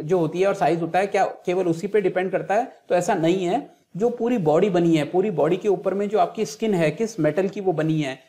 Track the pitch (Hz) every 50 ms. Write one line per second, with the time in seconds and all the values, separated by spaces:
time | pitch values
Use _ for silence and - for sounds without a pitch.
0 | 156 151 185 175 160 151 170 180 190 196 196 - - - 170 165 170 165 175 180
1 | 202 196 202 190 180 - - - - 185 180 190 180 170 160 165 202 196 - 214
2 | 190 180 180 180 190 180 185 156 160 175 196 226 262 254 - - _ - 180 175
3 | 170 - 147 143 160 165 185 190 180 170 175 190 - - - _ _ _ - 170
4 | 226 240 240 - 226 254 254 214 160 151 151 175 202 208 175 175 170 165 165 151
5 | 143 - - 185 190 220 170 143 143 165 180 - - 208 185 180 - 190 185 202
6 | 208 202 214 196 170 - - 220 208 - - - 226 220 190 170 165 156 165 220
7 | 226 214 - - 151 151 147 190 185 185 - 208 190 185 160 156 156 160 156 156
8 | 147 131 135 - _